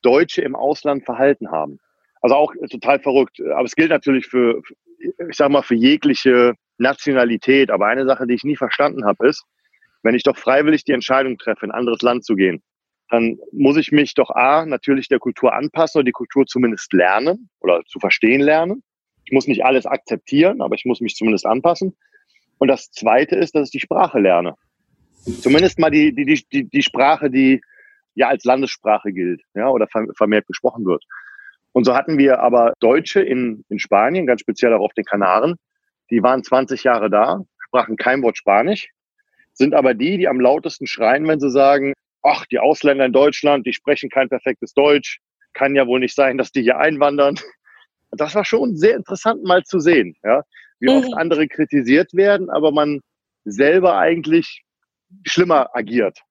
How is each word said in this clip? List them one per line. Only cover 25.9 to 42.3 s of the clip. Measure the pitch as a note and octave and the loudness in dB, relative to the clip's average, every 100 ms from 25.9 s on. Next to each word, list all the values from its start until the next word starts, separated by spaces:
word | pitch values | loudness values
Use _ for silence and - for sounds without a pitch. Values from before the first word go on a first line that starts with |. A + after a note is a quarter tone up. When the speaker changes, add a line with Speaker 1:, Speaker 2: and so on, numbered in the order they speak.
| D3+ D3+ | 4 2
Speaker 1:
die, | B2 C#3 | 0 -2
die, | D3+ _ | -2 _
die, | C#3+ A#2+ | -8 -4
die | C#3 | -4
Sprache, | C3+ - C#3 D#3 D3 | -2 0 0 2 0
die | B2+ C3 C3 _ _ _ _ _ | 2 2 2 _ _ _ _ _
ja | - B2+ | -4 -2
als | C3 | 0
Landessprache | B2 C3 C3 - G#2+ G#2+ G#2+ | 0 -2 -2 -6 -2 -2 -2
gilt, | F#2 F2 E2+ _ G2 | -6 -6 -6 _ -6
ja, | B2 | -2
oder | B2+ G#2+ | -2 -2
ver-, | A2+ G#2+ - | -4 -6 -2
vermehrt | G#2+ G#2+ - | 0 0 -2
gesprochen | F#2 B2+ - F#2+ | -6 -6 -4 -4
wird. | E2 _ - - - - _ _ | -4 _ -20 -20 -20 -20 _ _
Und | B2+ A#2+ | -2 0
so | B2+ | 0
hatten | C#3+ D3+ | -2 2
wir | C#3 C3 | 2 4
aber | B2 A#2+ A#2 - | 2 2 2 2
Deutsche | A2+ C#3 E3+ G3+ | 2 2 0 -2
in, | - B2+ B2 G#2+ _ | 0 -2 -4 -8 _
in | G#2 | -10
Spanien, | - G2+ A#2 F#3 D3 | 0 2 2 0 -2
ganz | A#2+ | -2
speziell | - G#2+ B2 | -2 -2 2
auch | A2+ | 2
auf | G#2 | 0
den | - G2+ | -4 -6
Kanaren, | G2+ F#2+ F#2+ C#3+ F3 _ _ _ _ _ | -2 2 2 0 -4 _ _ _ _ _
die | A#2 | 0
waren | B2 C3 | 2 0
zwanzig | - C3 C3 B2+ | 0 0 0 -2
Jahre | C3 A#2 G#2+ | 0 0 2
da, | G#2 A#2+ F#3+ F#3 _ - | 2 2 -2 -8 _ -4
sprachen | B2+ A2 A2 | -2 -2 -4
kein | - C3+ | -2 0
Wort | A#2+ - | -2 -2
Spanisch, | - G2+ C#3+ G#3 - _ _ _ _ _ _ | 0 2 2 -4 -8 _ _ _ _ _ _
sind | _ C#3 | _ 2
aber | D3+ C3 | 4 2
die, | A2+ C#3+ F#3+ | 0 -2 0
die | F3+ | -2
am | B2+ | 2
lautesten | B2 D3+ D#3+ - C3 | 2 2 -4 -12 -12
schreien, | - A2+ C3+ D#3 | -2 0 2 0
wenn | D#3 | -2
sie | C#3 | 0
sagen, | B2+ C#3 C#3+ C#3 C#3 _ _ | 2 4 2 -2 -8 _ _
„Ach, | - | -2